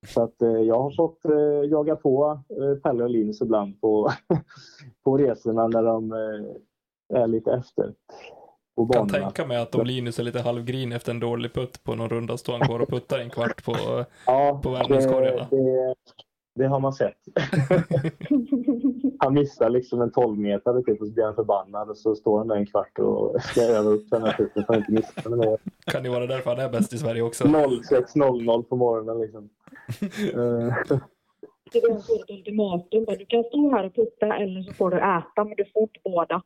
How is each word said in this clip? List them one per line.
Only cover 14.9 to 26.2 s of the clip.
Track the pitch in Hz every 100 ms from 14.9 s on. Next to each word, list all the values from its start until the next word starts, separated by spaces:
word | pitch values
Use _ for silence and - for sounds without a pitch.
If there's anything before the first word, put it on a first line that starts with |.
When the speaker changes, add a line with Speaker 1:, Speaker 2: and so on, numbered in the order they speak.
| 135 135 131 131 127 123
Speaker 1:
det, | 135
det, | 131 131 131 160 _ _ - _ _
det | - 131
har | 135
man | 135
sett. | 135 104 -
<laughs> | - - 151 180 135 180 165 170 156 - - 285 233 254 247 240 262 240 - -
Han | 135
missar | 139 143 - 113
liksom | 123 127 123
en | 117
tolv | 120 123 104
meter | 104 101 - 123
typ, | 123 107
och | 107
så |
blir | 110
han | 110
förbannad | 110 107 101 95 104 107
och | 104
så | 113
står | 107 - 104
han | 113
där | 104
en | 101
kvart | 104 98 -
och | 104 104 107 -
ska | - -
öva | 117 113 107
upp | 107 -
den | 117
här | 110
putten | 107 101 -
för | 104
att | 113
inte | 104
missa | 110 110 - 113
den | 120
mer. | 110 110 - _ -
Speaker 2:
Kan | 135
det | 127
vara | 123